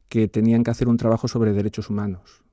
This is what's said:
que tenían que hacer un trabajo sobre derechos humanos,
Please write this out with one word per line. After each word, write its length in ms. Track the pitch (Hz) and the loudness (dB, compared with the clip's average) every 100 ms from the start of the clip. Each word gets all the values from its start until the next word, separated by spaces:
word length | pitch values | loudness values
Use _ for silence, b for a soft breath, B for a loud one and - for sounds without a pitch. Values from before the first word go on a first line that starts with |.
| _ | _
que 200 | 117 110 | -2 0
tenían 340 | - 110 117 | 2 2 2
que 80 | 117 | 2
hacer 180 | 117 127 | 0 0
un 100 | 117 | 2
trabajo 280 | 113 113 120 | 2 0 -2
sobre 260 | 120 113 | 0 0
derechos 380 | 101 104 - 107 | 0 -2 -4 -8
humanos, 540 | 104 104 92 - _ _ | -6 -6 -8 -14 _ _